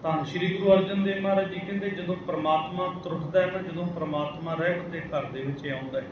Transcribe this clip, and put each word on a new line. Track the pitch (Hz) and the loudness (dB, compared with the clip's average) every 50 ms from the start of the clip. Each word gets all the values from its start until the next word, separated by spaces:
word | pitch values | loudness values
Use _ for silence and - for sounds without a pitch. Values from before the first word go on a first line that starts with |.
| - | 0
ਧੰਨ | 160 156 151 143 | 2 0 0 0
ਸ਼੍ਰੀ | 139 - 175 180 190 190 196 | -2 -2 0 0 2 0 2
ਗੁਰੂ | 196 196 190 | 8 8 8
ਅਰਜਨ | 190 190 190 202 196 196 | 8 8 4 2 2 2
ਦੇਵ | 196 196 196 | 2 0 0
ਮਹਾਰਾਜ | 196 196 196 190 190 190 180 | 2 4 4 4 2 2 -2
ਜੀ | 180 | -6
ਕਹਿੰਦੇ, | 175 196 202 202 202 202 | -6 -4 -4 -2 -2 -2
ਜਦੋਂ | - 165 180 175 185 | -4 -4 -2 -4 -4
ਪ੍ਰਮਾਤਮਾ | 175 - - 175 156 156 156 156 156 156 175 180 180 185 180 180 180 - | -4 -2 -4 -2 0 2 4 4 2 2 0 -2 -2 -2 -2 -4 -6 -6
ਤਰੁੱਠਦਾ | 180 160 156 160 - 175 185 | -6 -4 -4 -4 2 2 4
ਹੈ | 180 | 4
ਨਾ, | 185 185 190 | 4 0 -4
ਜਦੋਂ | 180 175 160 165 175 175 | -6 -4 -4 -4 -4 -2
ਪ੍ਰਮਾਤਮਾ | 170 165 156 156 147 147 147 147 147 160 165 165 160 | -2 -2 -4 -2 -2 -2 -2 -2 -4 -6 -6 -4 -2
ਰਹਿਮਤ | 160 165 175 175 175 - | 0 0 0 0 0 -4
ਦੇ | - - 160 | -6 -8 -8
ਘਰ | 156 - 156 143 131 | -8 -4 -4 -4 -4
ਦੇ | - 127 131 | -4 -6 -6
ਵਿੱਚ | 135 139 139 - 151 147 | -4 -4 -4 -4 -6 -6
ਆਉਂਦਾ | 135 131 131 131 131 135 | -6 -6 -6 -4 -4 -6
ਹੈ | 131 135 | -6 -6